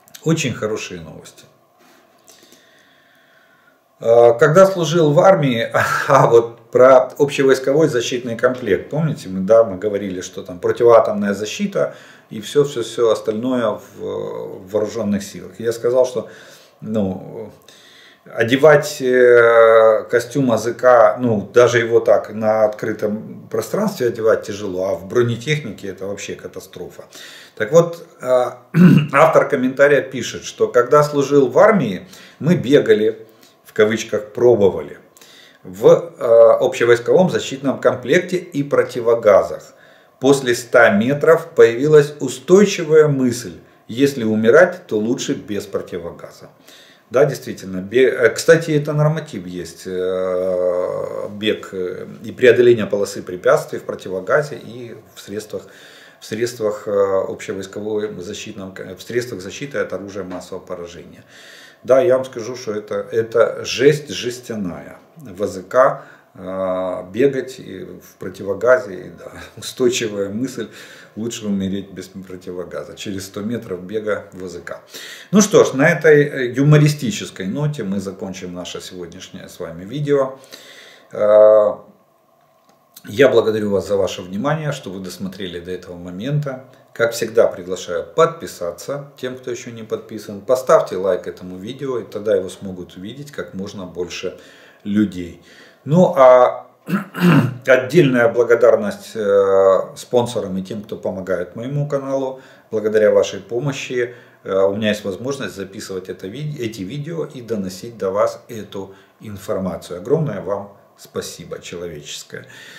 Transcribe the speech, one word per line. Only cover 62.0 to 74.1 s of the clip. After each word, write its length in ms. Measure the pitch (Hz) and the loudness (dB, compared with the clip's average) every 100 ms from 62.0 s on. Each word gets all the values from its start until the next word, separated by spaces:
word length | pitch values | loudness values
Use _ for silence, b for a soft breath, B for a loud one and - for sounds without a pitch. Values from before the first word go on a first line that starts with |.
я 140 | 123 127 | 4 0
вам 100 | 127 | -2
скажу, 300 | 123 107 123 | -10 -12 -10
что 180 | - | -8
это, 220 | 104 - 101 101 | -10 -8 -8 -4
это 520 | 113 113 117 107 - | -4 -2 0 0 -2
жесть 460 | - - 139 147 - | -8 2 2 2 -2
жестяная. 880 | 123 123 117 - 110 95 76 67 - _ - | -10 -10 -10 -12 -10 -8 -10 -16 -20 _ -20
В 260 | 117 92 | -20 -8
А 40 | 101 | -6
З 160 | 95 | -6
К, 400 | 90 123 139 147 B B B - | -2 2 2 0 B B B -16
э, 680 | 92 95 95 92 92 90 90 | -12 -6 -4 -4 -6 -8 -8
бегать 480 | 104 139 110 - - | 0 0 0 -6 -14
и 260 | 101 95 90 | -16 -16 -16
в 300 | 90 - _ | -18 -20 _
противогазе, 720 | 98 - 98 92 117 127 107 | -14 -10 -8 -2 2 2 0
и, 160 | 90 90 | -12 -16
да, 220 | 87 - - | -18 -18 -18
<laughs> 140 | - - | -20 -16
устойчивая 720 | - - 123 - 113 101 98 | -14 -2 0 0 -4 -6 -6
мысль: 400 | 107 131 - - B B B B - | -6 -8 -8 -14 B B B B -12
лучше 320 | 117 117 107 | -10 -8 -6
умереть 440 | 98 95 98 92 | -4 -4 -6 -10
без 160 | 92 92 | -16 -18
противогаза. 880 | 98 92 92 95 90 85 73 76 82 | -18 -18 -16 -12 -12 -10 -12 -14 -14
Через 300 | 113 95 95 | -12 -10 -10
сто 160 | 107 | -10
метров 420 | 104 120 - 90 | -8 -8 -8 -12
бега 420 | 90 110 104 | -8 -8 -6